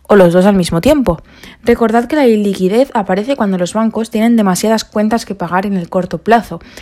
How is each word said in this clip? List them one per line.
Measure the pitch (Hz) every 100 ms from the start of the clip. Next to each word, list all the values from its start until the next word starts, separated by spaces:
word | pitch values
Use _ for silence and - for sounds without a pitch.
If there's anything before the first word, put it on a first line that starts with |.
o | - 202
los | 175
dos | 180 196
al | 196
mismo | 165 170
tiempo. | 254 302 220 165 - - - -
Recordad | 233 233 226 226 240
que | 302
la | 247
iliquidez | 214 202 190 185 226 277
aparece | 233 190 190 226 277
cuando | 202 185
los | 175
bancos | 214 226 220 226
tienen | 214 233 233
demasiadas | 196 180 214 220 -
cuentas | 214 214 226 -
que | 202
pagar | 165 180 208
en |
el | 196 170
corto | 190 175 160
plazo | - 226 - 170 - -